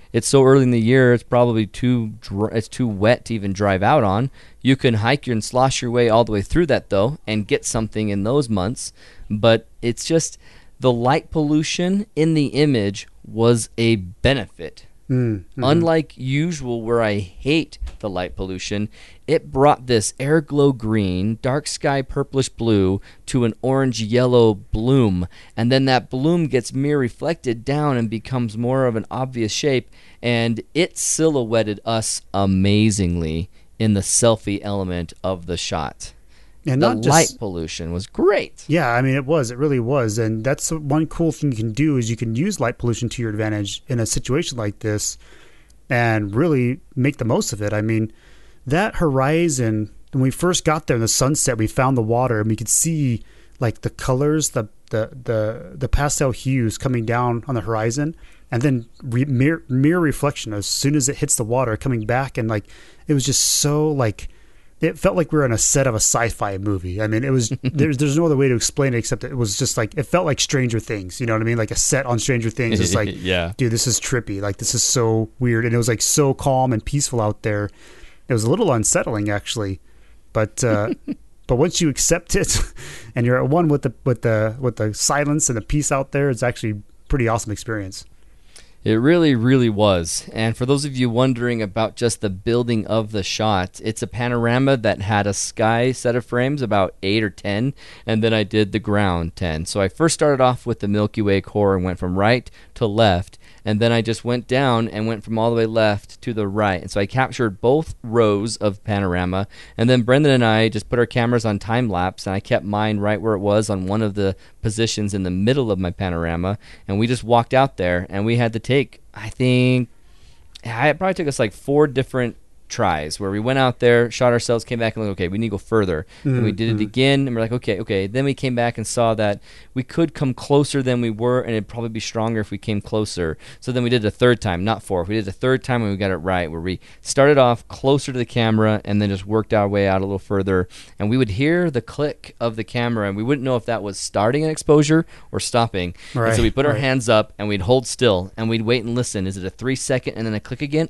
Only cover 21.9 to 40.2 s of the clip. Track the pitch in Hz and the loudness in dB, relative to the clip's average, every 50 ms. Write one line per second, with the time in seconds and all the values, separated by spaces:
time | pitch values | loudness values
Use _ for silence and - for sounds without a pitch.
21.9 | 139 139 131 - - 143 139 - - 135 127 - - - 117 117 110 101 95 92 | 0 -2 -2 -4 -4 -6 -4 -2 -2 -2 -2 -2 -4 -4 0 2 4 4 4 2
22.9 | 95 101 - - - - - - - 131 120 113 - - - 127 135 135 135 131 | 0 -2 -4 -10 -20 -20 -8 -4 -2 0 0 0 -2 -2 -2 0 0 2 0 0
23.9 | 117 110 113 101 117 120 127 127 123 123 117 113 104 95 104 - - 107 113 123 | -2 -2 -2 0 2 2 4 4 6 6 6 6 4 2 -4 -6 -4 -2 2 4
24.9 | 135 135 120 104 92 90 90 92 - - - - - - 113 120 131 135 135 131 | 4 4 4 4 2 0 -2 -4 -8 -16 -20 -10 -4 -2 0 2 2 2 4 4
25.9 | 127 123 - - - 131 135 156 175 175 165 135 123 123 120 - - 131 139 143 | 2 2 0 -2 -4 -2 0 0 2 2 0 0 0 -2 -2 -2 -4 -4 -2 0
26.9 | 147 143 127 117 - - 135 147 170 - - 127 113 117 110 - 139 147 151 147 | 0 0 0 -2 -4 -4 -4 -4 -4 -4 -4 -4 -4 -4 -4 -4 -2 0 0 0
27.9 | 135 120 117 107 110 110 - - 131 127 120 110 104 110 120 120 131 135 131 123 | 0 0 0 -2 -4 -6 -6 -4 -4 -4 -4 -4 -4 -4 -2 0 0 2 2 2
28.9 | 113 110 98 - - 117 131 131 127 120 113 104 - - - 147 135 123 - - | 0 -2 -4 -6 -6 -6 -6 -6 -4 -4 -4 -2 -2 -2 0 0 0 0 -2 -4
29.9 | - - - - - - - 120 120 117 117 117 113 107 - - - 147 180 - | -12 -20 -20 -20 -12 -6 -2 0 0 2 0 0 -2 -4 -6 -4 -2 -2 -2 -2
30.9 | - - - - - - 156 160 151 135 120 110 113 113 110 107 104 98 - 117 | -2 -6 -6 -4 0 2 2 2 2 2 0 0 0 0 0 0 -4 -6 -4 -4
31.9 | 117 110 110 - - - - - - 98 98 98 95 95 95 101 101 104 107 110 | -2 -2 -2 -4 -6 -8 -8 -4 -2 0 2 2 4 4 4 4 4 4 4 4
32.9 | 101 104 95 85 85 85 82 78 80 82 85 - - - - - - - 110 110 | 2 2 0 0 0 -2 -2 -2 -2 -4 -6 -8 -10 -20 -20 -14 -6 -2 0 0
33.9 | 104 98 95 - - - 123 117 113 107 - 107 101 98 - 104 101 98 95 92 | 2 0 0 -2 0 2 4 4 2 2 0 -4 -6 -4 -4 -4 -4 -4 -4 -4
34.9 | 90 87 85 80 - - - 95 95 90 85 90 87 82 - - 104 85 76 64 | -4 -4 -6 -8 -10 -6 -6 -4 -4 -6 -6 -6 -6 -6 -6 -4 -4 -4 -6 -6
35.9 | - - - - - - - - - - - - - - - 147 127 131 160 233 | -10 -12 -16 -18 -18 -20 -20 -20 -20 -20 -20 -20 -18 -8 -4 -2 2 4 4 2
36.9 | - 107 117 - 143 165 165 - - - 120 101 90 85 80 78 - - 85 80 | 2 2 2 4 6 6 4 4 0 -6 -8 -6 -6 -6 -6 -6 -8 -8 -6 -6
37.9 | 85 90 98 - - - 320 381 415 339 - - - - - - 143 175 147 120 | -6 -6 -6 -6 -2 0 2 2 2 2 -2 -6 -12 -12 -4 -2 0 0 2 2
38.9 | 117 120 131 135 131 139 131 127 165 160 131 113 123 120 143 156 143 127 113 117 | 2 2 2 2 0 0 0 0 0 0 0 -2 -4 -2 -2 0 0 0 0 0
39.9 | 143 143 120 110 104 117 | 0 0 0 0 0 -2